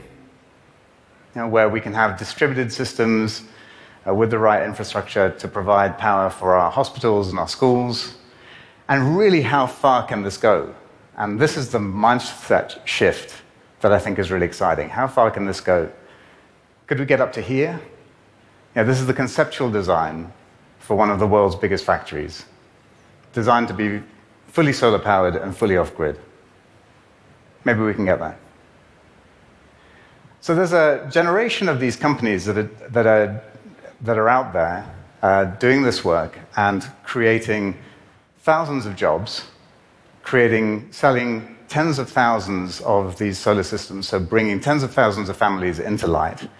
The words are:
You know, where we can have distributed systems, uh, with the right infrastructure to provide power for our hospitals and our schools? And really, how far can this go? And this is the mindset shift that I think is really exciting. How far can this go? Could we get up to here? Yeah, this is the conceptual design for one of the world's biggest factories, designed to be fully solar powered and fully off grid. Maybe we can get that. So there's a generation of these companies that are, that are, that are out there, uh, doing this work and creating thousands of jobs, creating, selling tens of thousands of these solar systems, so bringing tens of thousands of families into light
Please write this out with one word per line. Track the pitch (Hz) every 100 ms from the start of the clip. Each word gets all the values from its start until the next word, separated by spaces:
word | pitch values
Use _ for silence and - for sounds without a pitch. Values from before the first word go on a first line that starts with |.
| - - - _ _ _ _ _ _ _ _ _ _
You | 120
know, | 117
where | 113 107
we | 107
can | 104
have | 107 110 90
distributed | 110 - 147 131 120
systems, | 110 123 - 113 110 110 - - - - - - - 95
uh, |
with | 98 113
the | 113
right | 110 104
infrastructure | 76 98 104 104 95 107 95
to | - -
provide | 104 95 101 98 -
power | 110 98 185
for | - 185
our | 185 87
hospitals | - 131 - 120 101 95
and | 92
our | 82
schools? | - 127 123 123 113 - - - - - - - _ -
And | 139 131 175
really, | 214 175
how | 120 143 127
far | - 139 127 113
can | 110
this | 98 -
go? | 113 90 - - - _ _ -
And | 104 107
this | 151 156
is | 123
the | 117
mindset | 101 98 110 123 - - - 101 - - -
shift | - 98 - - - - _ _ _
that | 104
I | 101
think | 101 101
is | 90
really | 92 87
exciting. | - 90 80 76
How | 113 131
far | - 113
can | 107
this | 98 92
go? | - 90 80 - - - - _ _ _ _ _ -
Could | 135
we |
get | 139 135
up | 127
to | 120
here? | 104 135 160 170 - - _ _ _ _ _ _ _
Yeah, | -
this | 113 131
is | 127
the |
conceptual | 131 127 - 151 - 127
design | 104 92 85 78 80 85 - _ _ _ _
for | - 104
one | 104
of | 101
the | 104
world's | 107 98 87
biggest | 101 92
factories, | - 87 - 76 76 - - _ _ _ _ _ _ _ _
designed | - 113 120 117
to |
be | 95 104 104 - - _ _ _
fully | - 151
solar | 135 120 101
powered | 104 98 90 85
and | 98 92
fully | 110 92
off | 82
grid. | - 78 - - _ _ _ _ _ _ _ _ _ _ _ _ _
Maybe | 120 110
we | 110
can | 101
get | 95 87
that. | 80 - - _ _ _ _ _ _ _ _ _ _ _ _ _ _ - - _ - _
So | -
there's | 165 180
a | 170 151 139 143
generation | 165 170 185 226 - 190
of | 135
these | 127 -
companies | 151 139 117 95
that | 98 104
are, | 107 - -
that | 117 110
are, | 107 104 104 - - - - - -
that | 113 113
are | 110
out | 127 120
there, | 87 82 87 - - - -
uh, | 98 98 95 98
doing | 123 135
this | 127 -
work | 95 85 78 - - -
and | 101 98 131 -
creating | - 127 113 113 113 107 101 95 - - _ _ _ _
thousands | - 160 160 139 104
of |
jobs, | 92 90 80 107 - - - _ _ _ _ _ _
creating, | - 131 117 110 110 107 117
selling | - 143 123 120 113 110 - -
tens | 147 160 135
of | 120
thousands | - 120 113 95 98 90 87
of | - 101 95 87
these | 104 92
solar | 104 104
systems, | 90 107 - 98 92
so | 95
bringing | 85 113 110 98
tens | 143 147
of | 135
thousands | - 113 101 98
of | 95
families | 104 95 92 80
into | - 104 87
light | 80 80 - - -